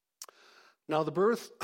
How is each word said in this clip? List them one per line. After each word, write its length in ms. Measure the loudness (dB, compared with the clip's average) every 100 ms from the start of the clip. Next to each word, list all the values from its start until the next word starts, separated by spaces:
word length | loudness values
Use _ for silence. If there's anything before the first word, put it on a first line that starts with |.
| _ _ -20 -20 -20 -20 -20 _ -4
Now, 140 | 0
the 100 | 0
birth 380 | 2 2 2 -4 -10